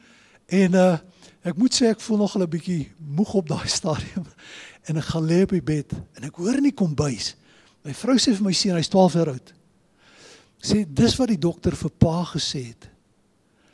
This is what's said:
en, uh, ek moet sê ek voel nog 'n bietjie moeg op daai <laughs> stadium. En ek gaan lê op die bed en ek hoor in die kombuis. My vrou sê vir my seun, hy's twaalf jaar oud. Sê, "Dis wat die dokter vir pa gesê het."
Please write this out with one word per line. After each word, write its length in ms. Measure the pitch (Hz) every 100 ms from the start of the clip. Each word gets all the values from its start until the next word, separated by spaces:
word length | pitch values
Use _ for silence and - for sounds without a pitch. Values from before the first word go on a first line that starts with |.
| _ _ _ _ -
en, 280 | 185 185 185
uh, 200 | 185 165 - _ - _ 175
ek 80 | 151
moet 160 | 247
sê 200 | - 233
ek 80 | 220
voel 160 | - 214
nog 160 | 202 208
'n 120 | 175
bietjie 420 | 165 170 175 135 -
moeg 360 | 156 143 220 196
op 80 | 165
daai 200 | 156 -
<laughs> 60 | -
stadium. 460 | 180 151 - - 165 - - - - -
En 120 | - 156
ek 120 | -
gaan 120 | 165
lê 180 | 160 170
op 120 | 190 185
die 80 |
bed 280 | 127 156 135 - - -
en 120 | 139
ek 80 | -
hoor 240 | 180 269
in 80 | 285
die 80 | 285
kombuis. 580 | 180 135 147 107 - - _ _ _ _
My 100 | 151
vrou 240 | 135 - 262
sê 160 | - 196
vir 80 |
my 80 | 202
seun, 240 | 175 202 175
hy's 160 | 147
twaalf 240 | 196 185 165
jaar 160 | 160
oud. 220 | 127 - _ _ _ _ _ _ _ - - _ _
Sê, 240 | - 208
"Dis 320 | 185 135 233 -
wat 120 | 254
die 120 | 196
dokter 360 | 170 165 - 147
vir 140 | 165
pa 340 | - - 175
gesê 440 | 175 156 - 147 120
het." 200 | 113 - _ _ _ _ _ _ _ _